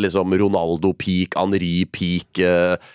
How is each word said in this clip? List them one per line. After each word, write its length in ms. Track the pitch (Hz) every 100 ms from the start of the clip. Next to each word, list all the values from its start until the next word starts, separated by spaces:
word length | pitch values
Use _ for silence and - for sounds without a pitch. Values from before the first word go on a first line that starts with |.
liksom 320 | 101 95 90 95
Ronaldo 480 | 101 98 82 85 95
peak, 480 | 87 - 92 90 -
Henry 460 | 95 98 87 85 95
peak, 500 | - 87 87 - -
øh, 400 | 90 87 90 90 -